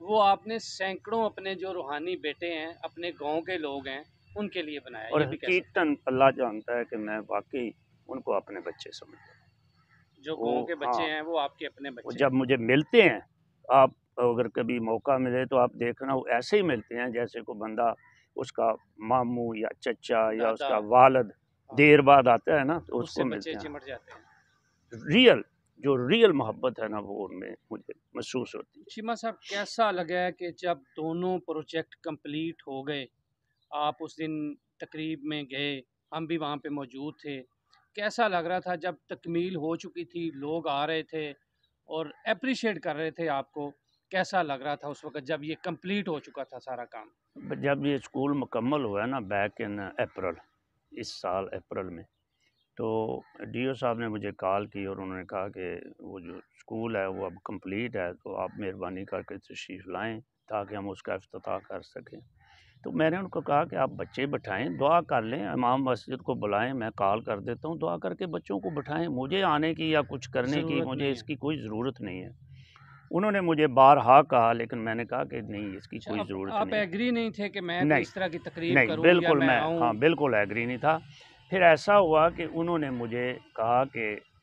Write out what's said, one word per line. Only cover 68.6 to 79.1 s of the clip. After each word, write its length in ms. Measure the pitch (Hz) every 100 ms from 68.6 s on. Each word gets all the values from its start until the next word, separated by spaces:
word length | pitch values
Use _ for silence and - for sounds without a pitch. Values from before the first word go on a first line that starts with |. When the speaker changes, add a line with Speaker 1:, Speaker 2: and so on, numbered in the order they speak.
| 190
Speaker 2:
बिठाएँ, 360 | 147 139 151 170
मुझे 340 | 127 135 190
आने 320 | 190 147 160
की 200 | 160 160
या 80 | 156
कुछ 260 | 143 139 -
करने 360 | 131 123 151
की 60 | 165
Speaker 1:
ज़रूरत 160 | 143 131
Speaker 2:
मुझे 120 | 131
Speaker 1:
नहीं 100 | 139
है। 60 |
Speaker 2:
इसकी 220 | 127 - 139
कोई 220 | 139 151
ज़रूरत 440 | 110 107 127 -
नहीं 180 | 101 90
है। 280 | 92 - - - - - - - -
उन्होंने 300 | 170 214 202
मुझे 260 | 175 160 151
बारहा 540 | 123 135 143 117 135
कहा, 320 | 147 127 113
लेकिन 260 | 117 117 120
मैंने 260 | 113 113 117
कहा 180 | 127
कि 180 | 139 135
नहीं, 360 | 104 104 104 95
इसकी 200 | - -
Speaker 1:
अच्छा, 140 | -
Speaker 2:
कोई 80 | 104
Speaker 1:
आप, 80 | 101
Speaker 2:
ज़रूरत 260 | 98 95
Speaker 1:
आप 140 | 208 214
Speaker 2:
नहीं 100 | 214
है। 60 |
Speaker 1:
एग्री 280 | 196 190 247
नहीं 200 | 233 226
थे 180 | 202 202
कि 120 | 202
मैं 200 | 180 175
कोई 80 | 151
Speaker 2:
नहीं, 120 | 156
Speaker 1:
इस 120 | -
तरह 140 | - 185
की 100 | 165
तकरीब 380 | - - 170 143
Speaker 2:
नहीं, 120 | 117
Speaker 1:
करूँ 180 | 156
या 80 | 165